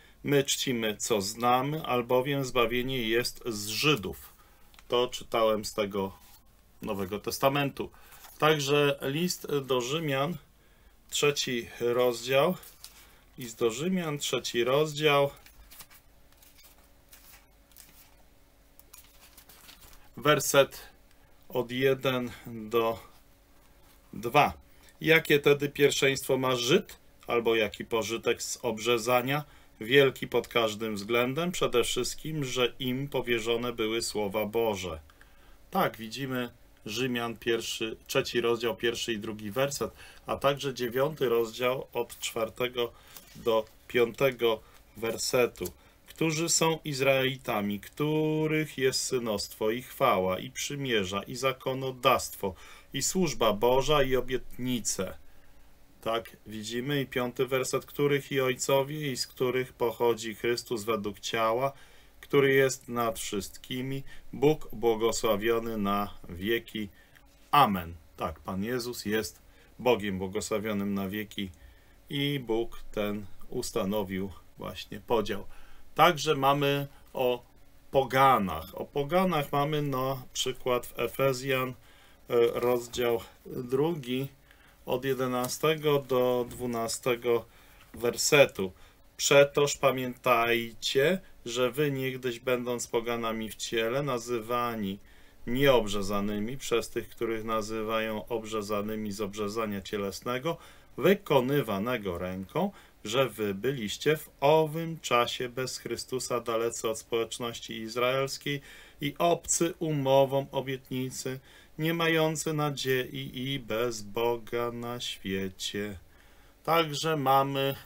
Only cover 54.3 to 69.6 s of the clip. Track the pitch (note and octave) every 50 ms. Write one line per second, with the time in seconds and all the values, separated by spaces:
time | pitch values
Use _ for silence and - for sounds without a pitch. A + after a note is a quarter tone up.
54.3 | C3 A#2+ - - - - B2 B2+ B2 A2+ G2+ - - - F#2+ F#2 - - - -
55.3 | - - - - - - - - - - - - - - - A2+ A2+ A#2 A#2 -
56.3 | - - - G2+ G#2+ A2 G#2+ A2 A#2 B2 B2 C#3+ D3 C#3 C3+ C3 - C3 B2 B2
57.3 | A#2+ - C3 B2 C3+ C3 B2+ - - C3+ - - - - D3 C#3+ C#3+ C#3+ - -
58.3 | C#3+ C3+ C3 C3 B2+ B2 - - C#3 C#3 C3+ C#3 D3+ D#3 D3+ C#3+ B2+ - - -
59.3 | - - C3 B2+ B2 C3 B2+ B2+ - - B2 A#2 A2 - A#2+ A#2+ A2+ A2 A2+ A2+
60.3 | G#2+ - - A#2+ A#2+ A#2 - - B2 A2 G2 A2+ A2+ G#2 G2+ G#2 G2 - - -
61.3 | - A2+ A2+ A2 A2+ B2 C3+ C#3 - - - - - - - - - - - -
62.3 | - C#3+ C#3 C#3 C3+ C3+ C3+ C3 C3 - - - A#2+ A#2+ A#2 A2+ A2 - - -
63.3 | G#2 G2 F#2+ - - - - - B2+ B2+ B2+ C3+ C3+ C3+ C3+ - - - - -
64.3 | - A#2+ C3+ D3+ D#3 D3+ - - - A2 A2+ A#2 A2+ G#2+ A2+ A2+ G#2+ - - A2+
65.3 | G#2+ G2+ G#2+ A#2 A#2 A#2 A2+ A#2 A2+ G#2+ G2+ G2+ G2+ G2+ G#2 G2 - - - -
66.3 | F2 E2+ F#2+ G#2+ A#2 A#2 - - - A2 G#2+ G2+ - - - - - - - -
67.3 | _ - - - - D3 C3+ A2 G2 F#2 E2+ E2+ E2+ E2+ - - - - - E2+
68.3 | D#2 - - G#2+ F#2+ F#2 G2+ A#2 B2+ B2+ A#2 B2 - - - G2+ G#2+ A2 G#2 -
69.3 | - - - - - -